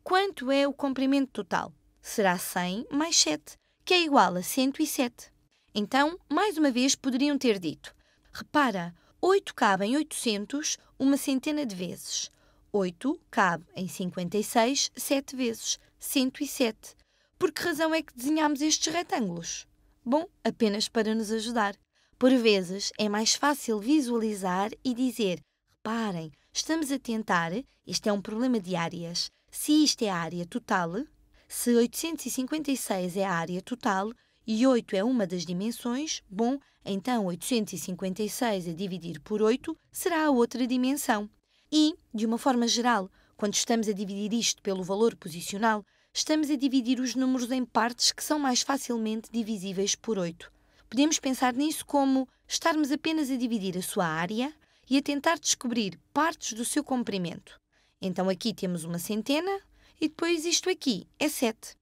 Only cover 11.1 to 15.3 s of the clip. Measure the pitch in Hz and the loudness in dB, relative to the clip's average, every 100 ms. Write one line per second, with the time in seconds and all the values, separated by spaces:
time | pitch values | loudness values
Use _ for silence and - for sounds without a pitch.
11.1 | 277 285 262 302 302 269 185 180 - - | 2 0 -2 0 -2 -4 -6 -8 -8 -8
12.1 | - - _ _ _ _ 208 185 175 254 | -8 -8 _ _ _ _ 0 0 -2 -4
13.1 | 359 _ - 190 165 170 - 180 - 180 | -4 _ 2 2 2 -6 -8 -8 -6 -6
14.1 | 185 175 208 214 247 233 277 - - - | -4 -2 -2 2 2 4 2 -2 -4 -2
15.1 | 277 277 | -2 -2